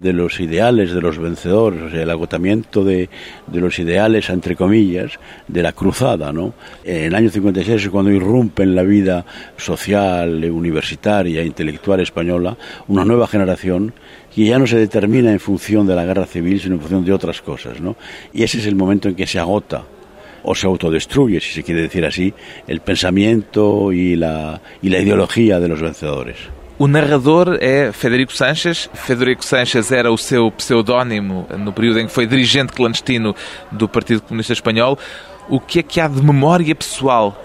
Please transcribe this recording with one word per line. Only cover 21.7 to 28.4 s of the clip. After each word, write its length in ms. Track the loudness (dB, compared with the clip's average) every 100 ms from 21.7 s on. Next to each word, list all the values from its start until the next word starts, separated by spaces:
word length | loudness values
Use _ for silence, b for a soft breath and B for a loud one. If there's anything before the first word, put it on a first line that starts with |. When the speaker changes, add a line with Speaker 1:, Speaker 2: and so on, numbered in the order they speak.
| -4
Speaker 1:
decir 220 | -2 -2
así, 300 | -2 -2 -2 -4 B B -8
el 140 | -8
pensamiento 1120 | -2 -2 2 2 4 2 0 2 2 2 2
y 240 | 2 2 2
la, 440 | 0 -4 -8 -10 B B
y 60 | 0
la 80 | 2
ideología 600 | 4 2 2 2 4 4
de 100 | 2
los 120 | -2
vencedores. 560 | -4 -6 -6 -6 -8 -14 -18 -18 -20 -2
Speaker 2:
O 120 | 2
narrador 720 | 4 4 2 4 4 4 2
é 320 | 2 2 0
Federico 400 | 0 0 2 0
Sánchez. 580 | 0